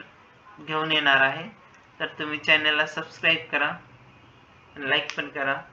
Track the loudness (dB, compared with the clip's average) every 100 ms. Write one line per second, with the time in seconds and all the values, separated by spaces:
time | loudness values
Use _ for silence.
0 | -20 -20 -20 -20 -20 -18 -6 -4 0 2
1 | 4 6 4 2 -8 -16 -20 -20 -20 -10
2 | -8 -6 -6 -4 4 4 4 2 0 -4
3 | -10 -2 2 2 0 -2 -2 -4 -14 -20
4 | -20 -20 -20 -20 -20 -20 -20 -10 0 0
5 | 0 -6 -8 -4 -2 -2 -6